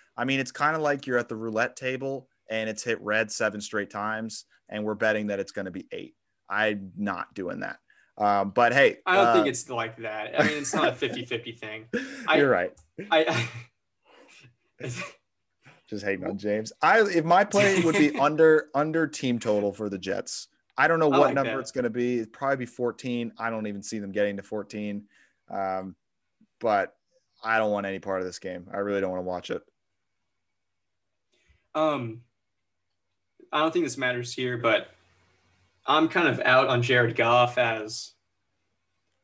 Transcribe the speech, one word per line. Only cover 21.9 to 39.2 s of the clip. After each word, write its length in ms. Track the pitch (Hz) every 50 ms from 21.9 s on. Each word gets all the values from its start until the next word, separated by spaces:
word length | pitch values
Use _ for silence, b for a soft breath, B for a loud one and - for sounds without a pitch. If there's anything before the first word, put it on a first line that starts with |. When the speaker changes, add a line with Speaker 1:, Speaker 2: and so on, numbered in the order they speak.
Speaker 1:
be. 260 | 110 123 120 123 123
It'd 160 | 120 113 110 -
probably 240 | - 139 135 139 131
be 80 | 127
fourteen. 680 | 120 - - 123 120 113 - - 131 123 120 120 113 - -
I 100 | 113 117
don't 160 | 113 110 107
even 160 | 104 101 101 95
see 160 | - 113 110
them 120 | 101 98 92
getting 240 | 104 104 104 101 98
to 40 | 95
fourteen. 640 | - 110 107 101 - - 104 104 104 101 101 104 b b b b b b b _ -
Um, 440 | - 98 98 95 95 95 95 95 92 - _ _ _ _ _ _ _ _ _ _ _ -
but 360 | - 113 107 98 92 - _ _ _ _ _ _ _ _ _ _ -
I 140 | 110 110 110
don't 120 | 110 107
want 160 | 104 101 98
any 120 | 98 95 92
part 200 | - 98 95 92
of 60 | 92
this 120 | 92 90 -
game. 300 | - 92 90 90 90 104 -
I 60 | 101
really 220 | 101 101 101 98
don't 100 | 98 92
wanna 120 | 92 92 90
watch 280 | 92 90 87 85 -
it. 120 | - 90 - _ _ _ _ _ _ _ _ _ _ _ _ _ _ _ _ _ _ _ _ _ _ _ _ _ _ _ _ _ _ _ _ _ _ _ _ _ _ _ _ _ -
Speaker 2:
Um, 460 | 156 156 156 147 135 123 113 113 120 - _ _ _ _ _ _ _ _ _ _ _ _ _ _ _ _ _ _ _ _ _ _ _ - _ -
I 80 | 147
don't 120 | 156 160 165
think 120 | 175 165
this 120 | 135 120 135
matters 340 | 131 127 123 120 123 120 -
here, 240 | - 127 123 123 120
but 300 | 120 117 110 98 - - - _ _ _ _ _ _ _ _ _ _ _ _ _ _ _ _ _ -
I'm 220 | - 143 156 160 160
kind 200 | - 180 170 147
of 120 | 123 -
out 280 | - - 127 131 127 131
on 140 | 127 120 120
Jared 340 | 120 127 123 120 117 117
Goff 420 | - 117 117 120 123 123 123 - 131
as, 540 | 123 117 113 110 107 107 110 - - - - _ _ _ _ _ _ _ _ _ _ _ _ _ _ _ _ _ _ _ _ _